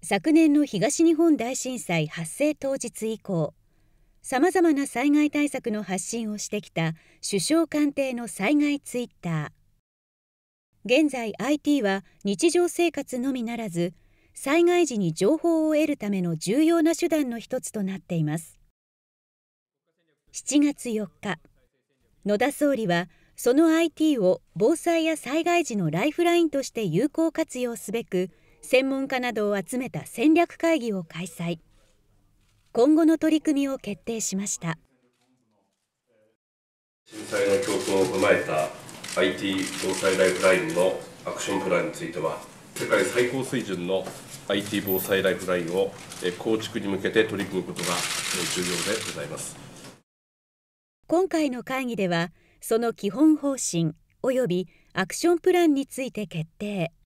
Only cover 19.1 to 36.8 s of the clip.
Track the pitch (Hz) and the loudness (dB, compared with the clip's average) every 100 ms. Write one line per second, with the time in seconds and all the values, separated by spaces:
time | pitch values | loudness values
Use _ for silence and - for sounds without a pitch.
19.1 | _ _ _ _ _ _ _ _ _ 160 | _ _ _ _ _ _ _ _ _ _
20.1 | _ _ - - 285 294 277 247 214 196 | _ _ -14 0 2 2 0 -6 -4 -6
21.1 | _ 208 - _ _ _ _ _ _ _ | _ -8 -8 _ _ _ _ _ _ _
22.1 | _ 196 208 254 - 294 262 214 170 175 | _ -2 2 2 2 0 0 0 0 -2
23.1 | _ _ - 240 269 330 320 330 - 311 | _ _ -2 2 6 6 4 2 2 2
24.1 | 269 185 - _ 165 214 320 - 330 320 | 4 2 2 _ 0 2 2 2 2 0
25.1 | 311 240 302 330 349 339 208 165 160 262 | -2 -2 -2 2 0 0 -2 -2 0 -2
26.1 | 302 349 349 330 277 254 - 208 160 285 | 2 2 4 2 0 -4 -4 0 0 0
27.1 | - 330 311 320 254 247 233 - 226 - | 0 -2 0 -4 -4 -6 -6 -6 -6 -4
28.1 | 185 185 _ _ _ - 262 269 269 269 | -4 -4 _ _ _ 2 2 2 -2 -2
29.1 | 262 247 226 208 202 190 247 247 156 - | -2 -2 -2 0 -2 -4 -6 -6 -8 -10
30.1 | - 277 320 339 - 330 330 233 190 165 | 0 4 4 2 0 0 0 0 -6 -6
31.1 | 165 - - 170 170 _ _ _ _ _ | -10 -10 -8 -6 -6 _ _ _ _ _
32.1 | _ _ _ _ _ _ - 262 311 320 | _ _ _ _ _ _ 2 6 6 6
33.1 | 320 320 311 311 277 277 269 - 196 - | 6 4 2 2 0 0 -4 -6 -10 -8
34.1 | 226 - 190 202 - 165 160 _ _ _ | -6 -4 -4 -6 -6 -6 -8 _ _ _
35.1 | _ _ _ _ 110 _ _ _ _ _ | _ _ _ _ _ _ _ _ _ _
36.1 | 110 107 113 _ _ _ _ | _ _ _ _ _ _ _